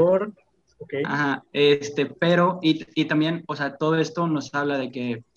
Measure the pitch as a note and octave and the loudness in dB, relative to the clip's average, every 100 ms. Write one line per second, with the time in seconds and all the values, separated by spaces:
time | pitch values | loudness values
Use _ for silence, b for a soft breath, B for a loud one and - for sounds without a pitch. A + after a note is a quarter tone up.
0 | F3 F#3+ G#3+ - _ _ _ - - C#3 | 4 4 0 -10 _ _ _ -20 -8 -4
1 | D3 C#3+ C#3+ - - C#3+ D3 C#3+ C#3+ - | -2 -2 -2 -2 -4 2 4 4 0 -2
2 | C3+ - E3+ F3 F3+ F3+ D#3+ D#3 - - | -2 0 2 4 2 2 0 0 -2 -4
3 | C#3+ D3+ D#3 E3+ - D3 C#3+ - D#3 D#3+ | 0 0 0 -2 -6 -6 -6 -2 0 0
4 | D3+ F3 E3+ D3+ C#3 C#3+ C#3+ C#3 B2 B2+ | 0 -2 -2 -2 -4 -4 -2 -2 -4 -6
5 | B2 A#2 - | -6 -6 -10